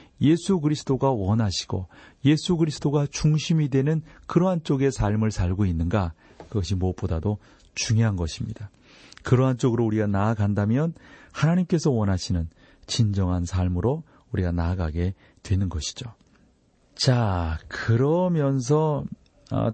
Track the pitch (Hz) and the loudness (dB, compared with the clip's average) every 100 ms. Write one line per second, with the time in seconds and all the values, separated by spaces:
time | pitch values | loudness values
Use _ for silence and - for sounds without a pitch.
0 | - - 127 170 - 190 151 151 - 127 | -20 0 2 2 2 0 0 -2 -2 0
1 | 135 123 95 117 107 90 - 98 90 - | 0 0 0 2 0 -2 -6 -6 -8 -14
2 | - - 135 156 - 175 160 - 147 147 | -20 -2 2 2 2 0 0 -2 -2 0
3 | 143 - 151 151 - 160 147 135 135 160 | -2 0 2 2 2 2 2 2 2 0
4 | - - - 175 185 180 - 139 135 135 | -4 -14 -2 2 2 0 0 0 0 0
5 | 107 107 110 101 92 92 101 82 82 104 | 0 2 0 0 0 0 0 0 0 0
6 | 87 - - - - 110 90 95 90 90 | -2 -6 -18 -20 -8 -6 -2 -2 -2 -2
7 | 92 82 101 107 - - - - - 110 | -4 -2 -2 -4 -8 -20 -16 -8 0 2
8 | 113 95 85 - - 110 101 - _ - | 2 0 -4 -6 -10 -10 -14 -18 _ -20
9 | - - - 123 131 123 131 113 113 107 | -20 -16 0 2 2 2 0 2 2 0
10 | 104 98 104 110 101 104 104 120 165 - | 0 0 0 0 0 0 0 0 0 -4
11 | - - - - 151 175 180 170 156 120 | -14 -20 -18 -2 0 2 0 0 2 2
12 | 101 92 - 87 82 - - _ - - | 2 0 -2 -2 -4 -10 -20 _ -6 0
13 | 107 98 90 90 87 90 90 87 90 147 | 0 2 0 0 -2 -2 0 0 0 -2
14 | - _ _ 95 90 85 85 92 82 78 | -6 _ _ -4 -2 0 -2 -2 -2 -2
15 | 90 98 _ _ - 95 98 80 - - | -4 -4 _ _ -2 0 0 -4 -8 -10
16 | 120 - _ _ _ _ _ _ _ - | -14 -16 _ _ _ _ _ _ _ -2
17 | - 123 110 90 82 80 - - - 113 | 0 2 2 0 -2 -4 -8 -6 0 2
18 | 139 165 180 165 139 139 123 151 156 147 | 2 2 0 0 0 0 0 0 2 -2
19 | - - _ _ - - 110 | -6 -12 _ _ -6 -2 -2